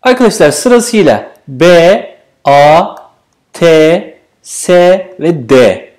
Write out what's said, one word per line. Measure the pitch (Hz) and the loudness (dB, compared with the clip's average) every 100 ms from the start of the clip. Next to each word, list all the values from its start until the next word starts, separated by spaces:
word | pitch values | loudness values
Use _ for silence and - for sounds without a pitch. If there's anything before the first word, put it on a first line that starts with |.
Arkadaşlar | 254 254 233 - 151 | -2 -2 -2 0 -2
sırasıyla | - 254 240 226 220 156 107 - _ - | -2 0 0 0 -2 0 -2 -6 _ -20
B, | 127 170 170 170 220 - - _ _ 143 | -2 2 4 2 0 -6 -20 _ _ 0
A, | 143 147 160 202 - - _ _ _ _ | 2 4 2 -2 -12 -20 _ _ _ _
T, | - 170 160 156 175 - - _ _ | -4 0 2 2 -2 -6 -20 _ _
S | - - - 180 175 190 185 - | -20 -14 -2 2 2 0 -4 -8
ve | 156 160 117 | -6 -6 0
D. | 135 113 82 - | 2 2 -2 -12